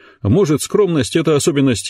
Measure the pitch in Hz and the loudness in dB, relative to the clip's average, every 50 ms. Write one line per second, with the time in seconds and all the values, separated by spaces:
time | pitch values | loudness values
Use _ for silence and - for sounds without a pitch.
0 | - - - _ - 101 120 190 202 147 156 131 - - - 202 208 180 170 147 | -20 -20 -18 _ -2 0 2 2 2 2 0 -2 -2 -2 0 0 0 2 0 -2
1 | 120 - - 170 151 165 156 139 - 185 139 143 135 135 120 95 - - | -2 -2 -2 -2 0 2 0 2 0 0 0 2 2 0 0 -2 -4 -8